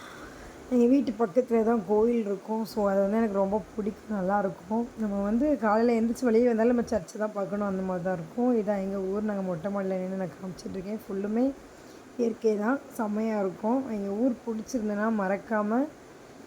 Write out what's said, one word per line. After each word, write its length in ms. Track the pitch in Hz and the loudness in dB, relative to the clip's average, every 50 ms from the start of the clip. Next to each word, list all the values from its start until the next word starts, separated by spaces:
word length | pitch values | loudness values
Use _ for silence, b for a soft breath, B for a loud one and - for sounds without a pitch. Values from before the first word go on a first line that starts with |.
| B B B B B B B B B B B B - - | B B B B B B B B B B B B -8 0
எங்க 160 | 254 247 240 | 4 4 6
வீட்டு 260 | 240 262 285 233 269 202 | 6 6 6 4 2 0
பக்கத்துல 520 | 214 233 196 - 254 247 - 233 226 220 | 0 0 2 2 2 2 4 4 2 4
தான் 220 | 226 240 226 180 170 | 4 2 2 2 2
கோயில் 360 | 214 208 220 240 240 233 214 | 4 4 4 4 4 2 0
இருக்கும். 400 | 202 202 190 - - 220 220 226 | 0 -4 -4 -4 -6 -4 -4 -4
So 240 | - - 226 208 196 | -4 -2 0 0 2
அது 120 | 196 196 | 4 2
வந்து 160 | 196 196 214 | 2 2 2
எனக்கு 180 | 226 226 214 196 | 2 2 2 2
ரொம்ப 280 | 196 196 190 202 214 - - - | 2 0 2 0 -2 -4 -4 -8
பிடிக்கும், 400 | 226 202 214 202 - - - 214 | -6 -4 -4 -6 -8 -8 -6 -4
நல்லாயிருக்கும். 720 | 196 180 185 202 208 196 196 185 - 175 180 220 233 240 262 - 226 | -2 0 2 2 2 2 0 -4 -6 -8 -4 -2 -2 -2 -2 -4 -6
நம்ம 240 | 220 208 196 202 196 | -4 -2 -2 -2 0
வந்து 360 | 202 220 240 294 302 285 - | 0 2 2 2 2 2 2
காலையில 380 | 233 214 208 220 233 240 233 226 | 2 2 4 4 4 4 4 4
எந்திரிச்சு 240 | 226 233 240 - 254 | 2 0 0 0 2
வெளியே 220 | 247 220 220 247 | 4 4 6 6
வந்தாலும் 280 | 247 233 214 220 247 247 | 4 4 4 4 4 4
நம்ம 140 | 233 233 - | 2 0 0
சர்ச்சு 280 | 240 202 165 - - 202 | -2 -2 -2 -4 -6 -4
தான் 140 | 214 214 196 | -4 -4 -2
பார்க்கணும், 340 | 202 196 175 202 202 208 | -4 -4 -4 -2 -2 -2
அந்த 160 | 202 190 190 190 | -2 -2 -2 -2
மாதிரி 220 | 185 185 180 170 | -2 -2 -2 -2
தான் 100 | 185 185 | -2 -2
இருக்கும். 420 | 170 160 160 - 240 240 254 247 | -2 -4 -8 -4 0 2 2 2
இதான் 260 | 226 196 202 208 196 190 | 2 2 2 0 0 0
எங்க 160 | 196 196 196 | -2 -2 -2
ஊர். 220 | 190 185 196 208 214 | -2 -2 -2 -2 -2
நாங்க 200 | 214 208 196 190 | -2 -2 -2 -2
மொட்டை 300 | 185 180 160 160 202 202 | -2 -4 -4 -4 -4 -4
மாடியில 260 | 202 190 190 190 185 | -2 -2 -2 -2 -2
நின்னு 180 | 185 185 190 | -2 -4 -4
நான் 200 | 190 190 165 - | -4 -4 -6 -6
காமிச்சிட்ருக்கேன். 640 | - 190 185 170 - - 214 185 190 175 202 214 214 | -8 -10 -10 -10 -10 -10 -10 -8 -8 -8 -6 -8 -8
ஃபுல்லுமே 440 | - - 196 196 202 214 214 226 254 277 269 B B B B B B B B B B B - - | -8 -6 -6 -4 -2 -2 0 2 2 0 0 B B B B B B B B B B B -4 0
இயற்கை 400 | 240 226 220 - - 220 214 202 | 0 0 0 0 2 2 2 2
தான், 200 | 208 226 269 285 - - - | 2 0 0 0 -2 -10 -8
செம்மையா 480 | - 226 208 208 214 220 226 220 208 | -6 -4 -2 -2 0 0 0 0 0
இருக்கும். 500 | 196 190 175 - - 214 247 269 262 233 | 0 -2 -2 -2 -2 0 0 0 0 -2
எங்க 200 | 220 208 196 196 196 | -4 -4 -4 -4 -2
ஊர் 220 | 214 240 269 233 - | 2 2 0 0 0
பிடிச்சிருந்ததுன்னா 680 | - 233 220 220 214 - - 247 208 214 208 202 214 226 226 214 | -4 -6 -6 -6 -6 -4 -4 -2 -2 -2 -2 0 0 0 0 0
மறக்காம 680 | 190 185 202 190 - - 226 214 208 208 220 247 285 311 - - - - - - - - - - - | 0 0 0 -2 -2 -2 0 0 2 2 2 0 0 0 -4 -14 -20 -20 -20 -20 -20 -20 -20 -20 -20